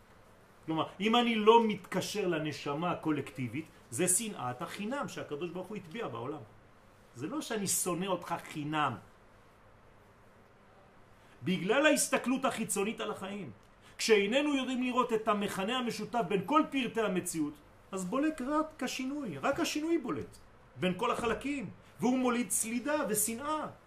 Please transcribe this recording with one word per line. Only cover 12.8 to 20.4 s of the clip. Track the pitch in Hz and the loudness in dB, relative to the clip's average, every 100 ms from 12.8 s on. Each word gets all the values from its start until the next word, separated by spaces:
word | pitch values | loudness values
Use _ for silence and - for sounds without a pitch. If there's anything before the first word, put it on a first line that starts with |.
| 202 220 | -2 -4
על | 208 | -6
החיים, | 208 190 202 139 - - - - - | -6 -8 -8 -10 -14 -20 -20 -16 0
כשאיננו | - 208 202 269 294 | 6 6 6 4 4
יודעים | 277 247 247 | 2 0 0
לראות | 254 247 240 | 0 2 2
את | 220 214 | 2 2
המכנה | 208 202 190 190 254 | 2 0 -2 -2 0
המשותף | 233 214 208 240 185 | -2 -4 -2 -2 0
בין | 190 185 | 0 4
כל | 302 302 | 4 4
פרטי | 269 226 226 | 0 -2 0
המציאות, | 208 180 175 165 147 - - - - | 0 0 -2 -2 -2 -6 -18 -20 -10
אז | 190 | -6
בולט | 180 262 311 311 | -2 0 0 0
רק | 254 302 311 - | -2 0 -2 -4
השינוי, | 254 - 262 294 233 135 | -6 -4 -4 -6 -6 -2
רק | 247 311 | 0 0
השינוי | 311 302 320 339 | 0 -2 0 0
בולט | 240 127 87 - | 0 -4 -6 -14